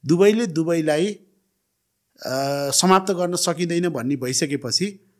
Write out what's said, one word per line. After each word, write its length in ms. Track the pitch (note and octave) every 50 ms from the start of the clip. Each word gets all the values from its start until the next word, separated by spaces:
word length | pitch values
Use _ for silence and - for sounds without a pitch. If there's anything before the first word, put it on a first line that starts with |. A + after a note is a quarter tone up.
| -
दुवैले 420 | C#3 E3 F3 G3 G#3 G#3+ A3+ A#3+
दुवैलाई, 640 | G3 D#3 D#3+ D#3+ E3 E3+ E3 D#3 D#3 D3+ D3+ F3 G#3+ G#3
अ, 100 | F#3 _ _ _ _ _ _ _ _ _ _ _ _ _ _ _ _ _ _ _ _ - - B2+ C3+ C#3 C#3 C#3+ C#3+ C#3+ C#3
समाप्त 420 | C3+ - - F#3 F#3+ F#3+ F#3+ G3 G3
गर्न 220 | F3 F3+ F3 F3
सकिँदैन 540 | E3+ - F#3 E3 D3+ F3 E3+ F3 F3 F3 F3
भन्ने 260 | D3+ B2+ A#2 C3 C#3+
भइसकेपछि 840 | B2+ B2+ B2+ B2+ B2+ C#3 C#3 C#3+ C3+ - A#2+ - - F3+ G#3 G3 - _ _ _